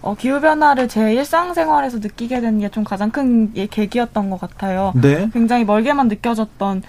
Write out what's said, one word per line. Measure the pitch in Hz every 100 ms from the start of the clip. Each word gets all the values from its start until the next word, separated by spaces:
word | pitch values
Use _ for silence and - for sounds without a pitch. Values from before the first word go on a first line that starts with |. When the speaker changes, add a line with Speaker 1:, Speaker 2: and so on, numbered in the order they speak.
Speaker 1:
어, | -
기후변화를 | 208 247 277 311 302 302 262 247
제 | 220 214
일상생활에서 | 240 285 330 359 339 311 294 269 233
느끼게 | 208 - 233 254
된 | 233 214
게 | 202
좀 | 220
가장 | 208 196 214
큰, | 285 262 233 214
예, | 220 208
계기였던 | - 208 240 233 214 196
것 | 185
같아요. | 175 - 196 185 190
Speaker 2:
네. | 131 139 147 214
Speaker 1:
굉장히 | 233 226 247
멀게만 | 208 214 240 285 240
느껴졌던 | 208 240 226 214 - 196 190